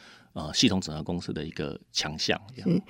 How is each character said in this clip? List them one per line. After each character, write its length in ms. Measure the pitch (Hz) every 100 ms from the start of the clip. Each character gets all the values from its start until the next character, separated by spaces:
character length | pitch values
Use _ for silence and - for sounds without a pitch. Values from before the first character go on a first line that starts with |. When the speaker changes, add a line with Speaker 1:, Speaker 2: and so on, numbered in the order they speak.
| - - -
Speaker 1:
呃， 200 | - 76
系 140 | - 123
统 120 | 95
整 140 | 78
合 80 | 76
公 180 | 76 87
司 120 | -
的 120 | 78
一 60 | 78
个 260 | - 73 - -
强 240 | - 78 78
项， 240 | - - -
这 60 | -
样。 100 | 185
Speaker 2:
是， 100 | 175